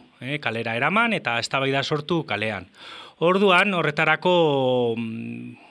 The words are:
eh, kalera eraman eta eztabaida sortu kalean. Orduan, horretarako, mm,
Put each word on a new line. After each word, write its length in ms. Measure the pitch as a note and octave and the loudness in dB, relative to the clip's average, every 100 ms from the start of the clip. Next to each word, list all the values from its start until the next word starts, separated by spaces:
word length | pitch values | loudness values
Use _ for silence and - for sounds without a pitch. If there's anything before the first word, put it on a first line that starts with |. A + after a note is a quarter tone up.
| - - | -18 -14
eh, 180 | B2 D3 | -10 -6
kalera 360 | B2+ A2+ A2+ A#2 | -4 -4 -4 -2
eraman 380 | C#3+ G#3 A#3 | 0 2 0
eta 260 | G3 A#2+ A#2 | -2 -2 -4
eztabaida 440 | - C3+ C3+ C#3 | -2 -2 0 -2
sortu 400 | C3+ D3+ D3 E3+ - | -2 -4 -2 -2 -2
kalean. 420 | G#2 G#2+ G2 F2+ - - - - - | -4 -4 -6 -10 -20 -20 -20 -18 0
Orduan, 540 | E3 F#3+ G3+ F3+ G3+ | 2 4 4 4 4
horretarako, 1200 | F3 D3 D3 D#3 D#3 F3+ F3+ D#3 C#3 B2+ B2+ A#2+ A2+ | 0 -2 0 2 2 4 4 4 4 2 2 0 -2
mm, 580 | A2+ A2+ A#2 A#2 B2 A#2+ - | -6 -8 -10 -12 -14 -18 -20